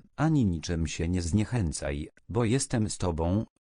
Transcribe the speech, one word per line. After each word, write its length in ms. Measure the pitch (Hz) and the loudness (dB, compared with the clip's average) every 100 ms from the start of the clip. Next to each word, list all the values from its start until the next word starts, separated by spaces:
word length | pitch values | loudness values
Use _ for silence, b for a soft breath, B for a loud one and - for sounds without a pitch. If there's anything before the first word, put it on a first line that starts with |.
| - - | -10 -2
ani 300 | 151 156 104 | 2 4 4
niczym 420 | 85 76 82 80 | 0 -2 -2 -2
się 200 | - 85 | -2 -2
nie 140 | 90 | 0
zniechęcaj, 880 | 85 95 110 123 82 73 71 71 76 _ - | 2 0 2 0 -2 -2 -4 -6 -8 _ -6
bo 160 | 92 120 | -2 2
jestem 440 | 131 - 123 107 | 0 0 -2 -2
z 80 | - | -2
tobą, 480 | 90 78 82 98 - _ | -2 0 2 0 -2 _